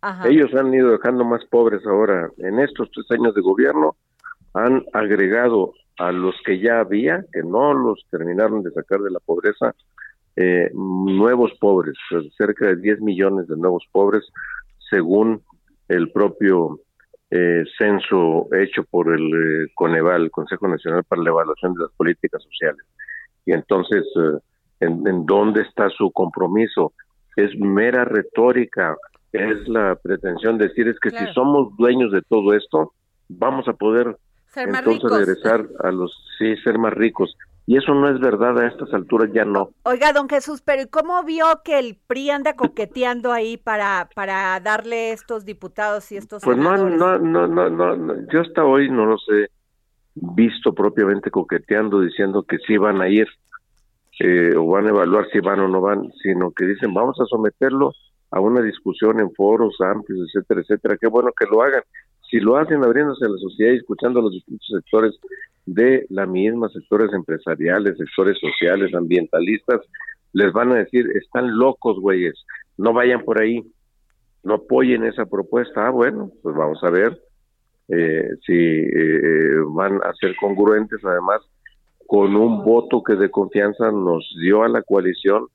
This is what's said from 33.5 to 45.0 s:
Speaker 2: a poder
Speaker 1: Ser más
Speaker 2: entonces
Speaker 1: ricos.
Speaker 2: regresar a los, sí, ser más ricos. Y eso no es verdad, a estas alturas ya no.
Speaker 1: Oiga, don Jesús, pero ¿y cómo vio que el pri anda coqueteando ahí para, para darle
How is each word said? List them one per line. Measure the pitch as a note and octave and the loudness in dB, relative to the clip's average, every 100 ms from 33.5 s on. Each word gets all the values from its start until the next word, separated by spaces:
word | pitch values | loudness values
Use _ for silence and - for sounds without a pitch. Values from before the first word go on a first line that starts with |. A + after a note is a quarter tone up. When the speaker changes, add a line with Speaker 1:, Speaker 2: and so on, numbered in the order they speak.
| C3+ B2+ | -2 -6
Speaker 2:
a | |
poder | - G#2 A#2 A#2+ G#2 _ _ _ | -2 0 2 0 -6 _ _ _
Speaker 1:
Ser | - B3 | -10 -6
más | C4 | -2
Speaker 2:
entonces | B3+ A2 | 0 0
Speaker 1:
ricos. | A#2+ G#2+ | 0 0
Speaker 2:
regresar | F#2+ F#2 A2 A2+ G#2 - | 0 0 0 -2 -2 -6
a | F#2 | -4
los, | F#2 F2 - - - | -4 -6 -8 -20 -4
sí, | A2 G#2+ | -4 -2
ser | A#2+ A2 | -2 0
más | A2+ | -2
ricos. | G2+ A2+ - F2+ _ - _ - | 0 -2 0 -6 _ -20 _ 0
Y | B2+ | 0
eso | C3+ C#3+ | 2 2
no | C#3+ | 2
es | C3 | 2
verdad, | B2+ G#2+ A#2+ A#2+ | 0 2 0 2
a | A#2 | -2
estas | - D3 | -4 -6
alturas | G#2 F2+ A#2 G#2+ | -6 -2 0 0
ya | A2 | 0
no. | G#2 G2+ G2 _ - | 0 -2 -4 _ -4
Speaker 1:
Oiga, | B3 D4 | 0 2
don | D4 C4+ | 2 0
Jesús, | C#4+ C#4+ D4 | -4 -4 -10
pero | - C#4 | -4 -4
¿y | C4 | -2
cómo | D#4 D#4 F4+ | -4 -2 -4
vio | E4 D#4+ D#4+ D#4+ E4 | -4 0 2 0 0
que | D4 | -2
el | B3 G3 _ | -2 -10 _
pri | B3+ C#4 | -6 -4
anda | C#4+ C#4 D4+ | -2 -2 -4
coqueteando | D4 - G#3 B3+ B3 B3 B3 | -8 -8 -10 -4 -4 -4 -4
ahí | A#3+ A3 A#3 | -4 -4 -8
para, | - G#3+ G3+ F#3+ F3 | -6 -4 -2 -4 -6
para | - G3 F#3+ F#3+ F#3+ | -10 -6 -4 -4 -4
darle | F#3+ G#3+ A3 A#3 | -4 -4 -4 -6